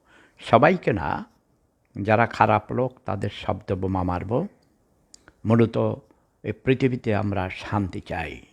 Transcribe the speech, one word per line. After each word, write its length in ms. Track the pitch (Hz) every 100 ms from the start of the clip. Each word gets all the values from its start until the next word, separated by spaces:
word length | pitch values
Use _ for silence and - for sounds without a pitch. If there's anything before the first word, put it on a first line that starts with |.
| _ _ _ _
সবাইকে 540 | - 113 151 185 -
না, 320 | 104 76 - 220 _ _ _ _ _ _ 98
যারা 240 | 101 107 117
খারাপ 460 | - 110 107 -
লোক 280 | 120 127 -
তাদের 260 | - 98 104
শব্দ 440 | - - 95 -
বোমা 280 | 92 95 95
মারব। 440 | 90 87 92 123 202 _ _ _ _ _ _ - _ _ -
মূলত 320 | 117 113 117 110 - - _ _ _
এই 100 | -
পৃথিবীতে 600 | - - 127 131 123 113
আমরা 360 | 101 101 95 92
শান্তি 500 | - - 107 95 101
চাই, 400 | - 92 87 80 -